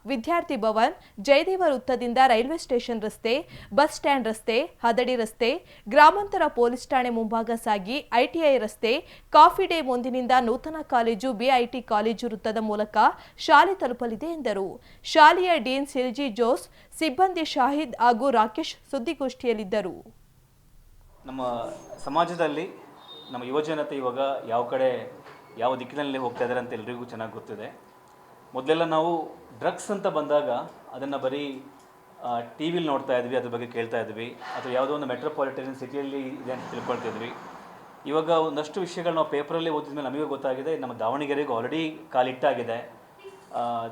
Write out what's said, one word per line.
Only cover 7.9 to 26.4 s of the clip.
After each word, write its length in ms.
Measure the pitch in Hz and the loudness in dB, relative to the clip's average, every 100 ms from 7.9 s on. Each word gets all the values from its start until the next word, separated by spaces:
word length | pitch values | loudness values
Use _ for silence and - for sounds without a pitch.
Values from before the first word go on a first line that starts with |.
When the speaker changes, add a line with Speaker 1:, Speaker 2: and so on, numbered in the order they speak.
| 285 - | -6 0
Speaker 1:
ಐ 120 | 233 285 | 2 2
ಟಿ 120 | 339 | 2
ಐ 200 | 311 262 | 2 4
ರಸ್ತೆ, 420 | 214 - 226 277 - - - | 0 -2 0 0 -4 -18 4
ಕಾಫಿ 360 | 302 330 349 359 | 10 10 8 0
ಡೇ 140 | 330 | 0
ಮುಂದಿನಿಂದ 520 | 262 247 247 254 247 254 | 0 -2 -2 -2 4 4
ನೂತನ 360 | 233 254 311 320 | 4 0 -4 -10
ಕಾಲೇಜು, 500 | 294 247 226 214 262 | 0 2 2 0 -2
ಬಿ 140 | 208 247 | 0 2
ಐ 200 | 254 240 | 2 2
ಟಿ 160 | 254 | -4
ಕಾಲೇಜು 440 | - 214 220 233 240 | -2 0 2 -2 -4
ವೃತ್ತದ 300 | 220 226 220 | -4 -4 -2
ಮೂಲಕ 360 | 220 208 208 214 247 370 - - | -2 -2 0 4 4 2 -10 -6
ಶಾಲೆ 380 | - 294 349 | 6 8 8
ತಲುಪಲಿದೆ 520 | 370 277 240 240 220 311 | 2 -2 -2 -6 -6 -6
ಎಂದರು. 540 | 330 240 196 190 - - - | -4 -4 -2 -4 -8 -18 -16
ಶಾಲೆಯ 480 | - 320 302 359 359 330 226 | 2 10 10 10 4 2 0
ಡೀನ್ 200 | 269 285 | -2 -2
ಸಿಲ್ಜಿ 420 | 262 254 233 285 | -2 -2 -2 -4
ಜೋಸ್, 400 | 208 233 294 - - - - | 0 0 0 -4 -20 -20 -4
ಸಿಬ್ಬಂದಿ 460 | 320 262 381 339 | -2 2 2 2
ಶಾಹಿದ್ 520 | 302 285 247 294 294 - | -2 0 2 0 -4 2
ಹಾಗೂ 300 | 240 226 277 | 2 4 2
ರಾಕೇಶ್ 460 | 233 220 - 320 - - | 2 2 -2 -8 -10 -8
ಸುದ್ದಿಗೋಷ್ಠಿಯಲ್ಲಿದ್ದರು. 1200 | 277 233 294 262 - 247 214 202 214 180 87 - - _ _ _ _ _ - - - - - 135 | -6 -6 -4 -6 -2 -2 -2 -2 -4 -4 -8 -16 -20 _ _ _ _ _ -20 -20 -20 -20 -20 -12
Speaker 2:
ನಮ್ಮ 200 | 131 123 120 113 - - - | -6 -4 -4 -6 -10 -16 -12
ಸಮಾಜದಲ್ಲಿ 640 | - 151 170 170 156 147 180 - - - - - - | -2 0 2 2 0 0 -6 -12 -20 -20 -20 -20 -12
ನಮ್ಮ 140 | 127 | -10
ಯುವಜನತೆ 520 | 123 143 151 151 147 143 | -4 -2 -2 -4 -4 -4
ಇವಾಗ 220 | 127 123 139 135 117 | -4 -2 -2 -4 -2
ಯಾವ 180 | 117 | -2
ಕಡೆ, 480 | 120 135 131 120 110 - - - - 113 | 0 0 0 0 -6 -16 -20 -20 -18 -4
ಯಾವ 180 | 120 131 | -2 -2
ದಿಕ್ಕಿನಲ್ಲಿ 420 | 120 139 143 131 | -6 -6 -4 -4
ಹೋಗ್ತಾ 260 | 123 - | -4 -2